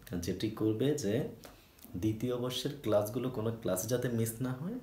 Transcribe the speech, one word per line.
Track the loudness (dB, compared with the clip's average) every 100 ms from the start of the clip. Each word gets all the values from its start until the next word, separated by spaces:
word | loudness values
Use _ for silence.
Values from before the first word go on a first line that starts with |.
| -8 -4
যেটি | -2 -2 -2
করবে | 2 2 4 2
যে | 2 2 0 0 -6 -16 -20 -20 -20 -10 -2
দ্বিতীয় | 0 2 0 0
বর্ষের | -2 -2 -2 -2
ক্লাসগুলো | 2 4 4 0 -2
কোনো | 0 -2 0
class | 0 0 2
যাতে | 2 2
miss | 2 0 0
না | -4
হয় | -2 -4 -6